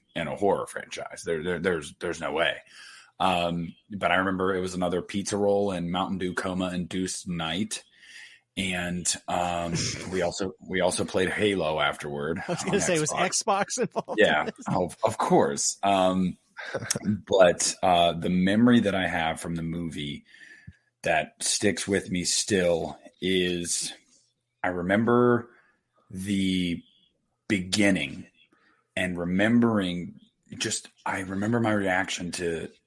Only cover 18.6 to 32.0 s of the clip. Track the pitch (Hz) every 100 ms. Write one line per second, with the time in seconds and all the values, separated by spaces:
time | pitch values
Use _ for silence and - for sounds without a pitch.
18.6 | 120 120 101 95 90 87 80 80 87 82
19.6 | 82 85 85 73 73 71 - - - -
20.6 | - - _ _ - 78 78 - - -
21.6 | 104 87 - 98 - 90 85 - - 98
22.6 | 90 82 82 - - - 90 92 90 87
23.6 | 85 - - - _ _ _ _ _ _
24.6 | 90 90 87 101 113 120 123 120 - _
25.6 | _ _ _ _ _ 92 95 98 95 92
26.6 | 90 87 - _ _ _ _ _ - 101
27.6 | 90 95 101 90 71 - - _ _ _
28.6 | _ _ _ - 92 87 87 92 107 120
29.6 | 117 110 92 87 82 - - _ _ 107
30.6 | 113 - - _ - 95 95 95 104 117
31.6 | 113 107 95 92